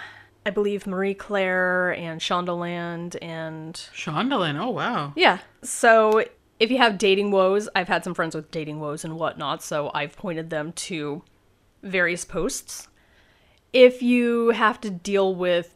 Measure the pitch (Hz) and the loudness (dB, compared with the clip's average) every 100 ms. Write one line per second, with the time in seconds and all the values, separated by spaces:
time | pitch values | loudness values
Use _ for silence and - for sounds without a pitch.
0 | - - - _ 214 196 208 202 202 185 | -16 -20 -20 _ -4 0 0 -2 -4 -2
1 | 196 196 - 202 185 185 185 180 180 - | -2 -4 -4 -2 0 0 0 0 0 -2
2 | 165 160 - 180 180 175 175 175 170 170 | -6 -6 -2 -2 -2 -4 -4 -6 -6 -8
3 | 175 175 170 160 160 160 160 - - - | -10 -10 -10 -10 -10 -10 -14 -14 -16 -12
4 | - 151 247 262 165 143 240 170 190 214 | -6 -4 0 0 0 -2 -4 -4 -4 -4
5 | 143 214 330 180 - _ 247 - 240 226 | -4 4 4 4 -6 _ -10 2 6 6
6 | 214 220 - _ _ - 226 254 233 190 | 6 4 0 _ _ 0 2 4 4 4
7 | 202 196 202 196 185 202 214 196 175 170 | 4 4 4 4 4 2 0 -2 0 -2
8 | 185 175 165 156 151 165 151 151 151 156 | -2 -4 -4 -4 -8 -8 -8 -8 -8 -8
9 | 165 160 156 - 143 160 - 156 147 147 | -8 -4 -4 -4 -6 -6 -4 -4 -2 -4
10 | 147 - 190 160 165 156 151 - - 165 | -6 -8 -8 -8 -6 -6 -6 -8 -8 -6
11 | 147 143 - _ _ _ _ _ 202 185 | -6 -8 -12 _ _ _ _ _ -6 0
12 | 175 170 - 180 208 - - - - _ | 0 -2 -6 -4 -4 -6 -12 -18 -18 _
13 | _ _ _ _ _ _ _ 254 247 254 | _ _ _ _ _ _ _ 8 8 8
14 | 247 247 240 233 233 226 214 214 214 175 | 2 2 2 2 0 2 0 0 -8 -8
15 | 202 196 190 180 180 175 175 | -2 0 2 0 0 0 -2